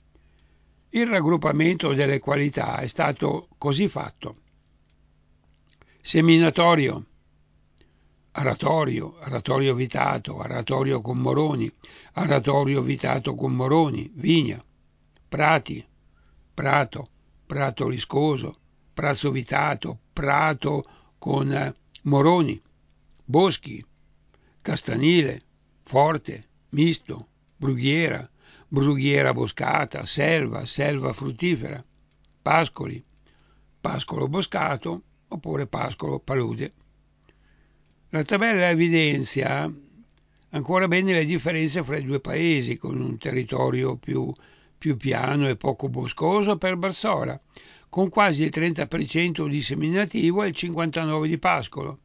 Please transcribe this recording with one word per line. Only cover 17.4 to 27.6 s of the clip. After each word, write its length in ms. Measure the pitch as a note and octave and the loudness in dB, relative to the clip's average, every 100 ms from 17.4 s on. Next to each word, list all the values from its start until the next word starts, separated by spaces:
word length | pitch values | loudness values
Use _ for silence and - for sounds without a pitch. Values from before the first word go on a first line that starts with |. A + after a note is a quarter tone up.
prato 440 | - C#3 C3+ C3 B2+ | -10 -4 -4 -2 -4
riscoso, 720 | B2+ - C#3 D3+ C3+ A2+ - _ _ _ | -4 -4 0 2 0 -4 -12 _ _ _
prato 400 | - D3+ C3+ C#3+ | -4 -2 -2 -2
vitato, 680 | C3 A#2 C#3 D3 C#3+ - A2+ _ | -2 -2 0 0 -2 -6 -10 _
prato 760 | - C#3+ C#3+ D#3 D3 D3 D3 - - _ _ | -4 0 2 2 0 -2 -4 -6 -16 _ _
con, 320 | - C#3 C#3 | -2 -2 0
eh, 240 | C#3 C3+ - _ - | -2 -4 -8 _ -8
moroni, 600 | C#3+ C#3 D3+ F3+ C#3+ - - _ _ _ _ _ | 2 4 6 6 2 -2 -12 _ _ _ _ _
boschi, 600 | - C#3+ F#3+ - - A2 - _ _ _ _ _ _ _ | 0 4 4 2 -8 -14 -16 _ _ _ _ _ _ _
castanile, 800 | - - - A#2 D3 F3 C#3 - - _ _ _ | -6 -6 -4 0 4 4 2 -2 -14 _ _ _
forte, 640 | - C3 D3 D3+ - - - _ _ | -2 2 2 0 -6 -12 -16 _ _
misto, 580 | C#3+ E3 E3 - A#2+ - _ _ | 2 2 2 -6 -14 -16 _ _
brughiera, 720 | - | -6